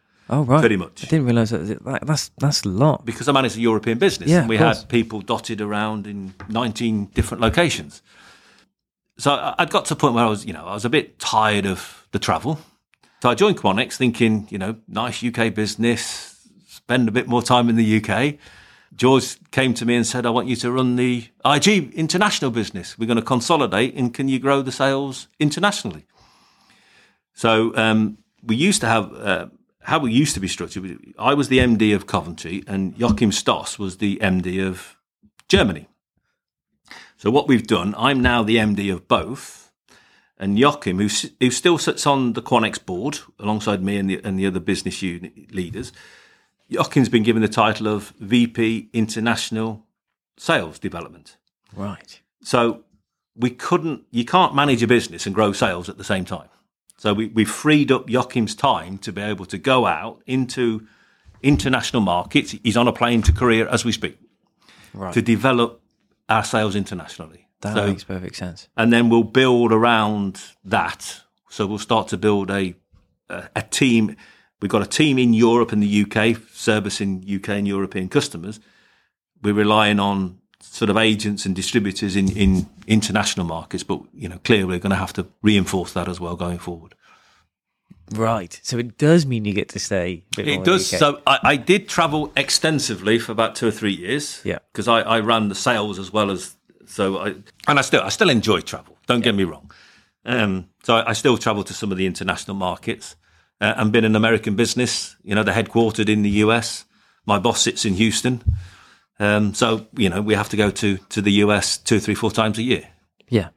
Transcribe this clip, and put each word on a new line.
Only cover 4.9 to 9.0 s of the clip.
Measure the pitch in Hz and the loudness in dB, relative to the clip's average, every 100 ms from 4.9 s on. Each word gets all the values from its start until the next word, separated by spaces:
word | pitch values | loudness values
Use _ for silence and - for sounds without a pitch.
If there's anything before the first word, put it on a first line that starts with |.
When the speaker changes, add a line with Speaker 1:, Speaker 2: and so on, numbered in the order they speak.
| 120 113 110 | -2 -2 -6
Speaker 2:
dotted | 92 110 - 107 | -6 -6 -4 -8
around | 104 104 107 107 104 | -6 -4 -4 -6 -10
in | 101 95 - - | -12 -12 -14 -8
nineteen | 113 120 - 117 107 101 | -4 -4 -2 -2 -2 -2
different | - 104 101 | -4 -4 0
locations. | 113 170 175 - 73 - _ - - - _ _ _ _ _ _ | 0 2 2 -2 -8 -18 _ -20 -20 -20 _ _ _ _ _ _